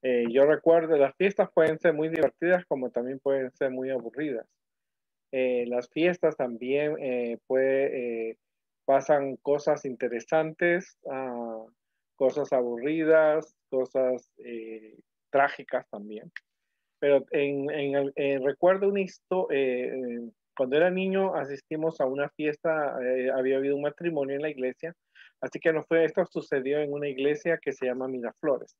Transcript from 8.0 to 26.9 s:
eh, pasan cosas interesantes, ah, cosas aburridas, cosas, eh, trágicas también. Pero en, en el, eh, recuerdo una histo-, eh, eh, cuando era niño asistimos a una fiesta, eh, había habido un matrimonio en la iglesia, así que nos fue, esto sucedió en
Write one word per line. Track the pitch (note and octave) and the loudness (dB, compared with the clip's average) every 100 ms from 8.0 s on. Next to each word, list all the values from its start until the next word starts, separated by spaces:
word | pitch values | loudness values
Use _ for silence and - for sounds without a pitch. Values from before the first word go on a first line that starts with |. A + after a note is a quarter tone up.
| B2 A#2 A2+ | -6 -6 -6
eh, | A2+ _ _ _ _ | -10 _ _ _ _
pasan | - C3+ C#3 D3 C#3 B2+ | 2 2 4 2 2 -6
cosas | - C#3+ D3+ D3 C#3 | -2 0 2 -2 -2
interesantes, | A#2+ B2 A#2 - D#3+ D#3+ D#3+ F3 F3 F#3 _ - | -4 -4 -4 -2 0 0 0 2 2 -2 _ -10
ah, | C3+ C3 A#2+ A#2 A2+ A2+ _ _ _ _ _ | -8 -6 -8 -8 -10 -14 _ _ _ _ _
cosas | C3+ C#3 C#3 | 2 2 0
aburridas, | C3+ B2 A#2+ C3+ D#3+ D#3+ D#3+ D#3 D#3 D3+ _ _ | 0 0 -2 -2 0 6 6 6 2 -2 _ _
cosas, | C3+ B2+ C3 C3 B2+ _ _ | -4 -2 0 0 -2 _ _
eh, | B2 A#2 A2+ A2 A2 A#2 _ _ _ | -12 -12 -12 -14 -18 -20 _ _ _
trágicas | C3+ C#3+ - C3+ C3 - | 2 2 0 -6 -6 -6
también. | A2 G#2 G#2+ E3 - _ _ _ _ _ _ | -14 -12 -14 -14 -20 _ _ _ _ _ _
Pero | C#3+ C#3 C3+ | 4 4 2
en, | D#3 C#3+ C#3+ C#3 | -2 -2 -2 -4
en | D3+ C#3+ C#3 | -4 -2 -2
el, | C#3 C#3 | -2 -2
eh, | C#3 C#3 | -2 0
recuerdo | C3+ C#3 F3 F#3+ G3+ | 0 2 4 4 2
una | G3+ | 0
histo-, | F#3+ - _ F#3 F#3 | -4 -8 _ -2 0
eh, | C#3 C3 B2 B2+ | 0 0 0 -4
eh, | C3 B2+ A#2+ A#2+ _ _ - | -6 -8 -8 -12 _ _ -4
cuando | C3 C#3+ | 0 4
era | F3+ | 4
niño | F#3 F#3+ F#3+ F#3+ E3 | 2 0 0 0 -2
asistimos | C#3 C#3 _ D#3 D#3+ D#3 | -6 -10 _ -4 -4 -2
a | C3+ | -2
una | C3+ C#3+ | -2 -4
fiesta, | _ D3+ D3 E3+ D#3 C#3+ - | _ -4 -2 -2 0 -2 -2
eh, | B2+ B2+ B2+ | -2 0 0
había | C3 C3 C3+ | 0 0 0
habido | C#3 C#3+ | 0 -2
un | |
matrimonio | D3 D3 F3 D#3 C3+ | -2 -4 -4 -2 -4
en | C#3 | -4
la | D#3 | -6
iglesia, | D3 B2+ B2+ D#3+ F3 _ _ - _ | -4 -6 -6 -12 -12 _ _ -20 _
así | C3+ D3 | -10 -2
que | E3 | 0
nos | D#3 - | 0 2
fue, | E3 D#3+ | 2 2
esto | D#3+ E3+ | 2 -2
sucedió | E3+ - C#3 C3 D3 | -4 -4 -2 0 -2
en | D3 | -2